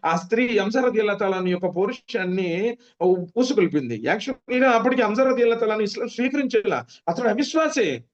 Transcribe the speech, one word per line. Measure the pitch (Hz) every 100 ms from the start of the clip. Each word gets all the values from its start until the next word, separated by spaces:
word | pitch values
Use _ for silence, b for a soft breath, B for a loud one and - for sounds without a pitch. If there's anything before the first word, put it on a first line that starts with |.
| 156
ఆ | 175
స్త్రీ | - 226 247 208
హంజా | 196 233
రదియల్లాహు | 247 220 208 202
తాలా | 202 185
అన్హు | 185
యొక్క | 180 180
పౌరుషాన్ని | 170 196 247 - 226 185 185 180 170 220 240 b b
ఉ-, | 175 180 175 -
ఉసుగొల్పింది. | 254 226 175 147 127 113 120
యాక్చువల్‌గా | 202 277 254 - 254 262
అప్పటికి | 226 233 262
హంజా | 214 220
రదియల్లాహు | 262 254 233 233
తాలా | 220
అన్హు | 214
ఇస్లాం | 208 208 233
స్వీకరించేలా, | - 254 285 269 226 202 139 117 B -
అతడు | 175 240
అవిశ్వాసే. | 208 285 320 311 302 190 120 -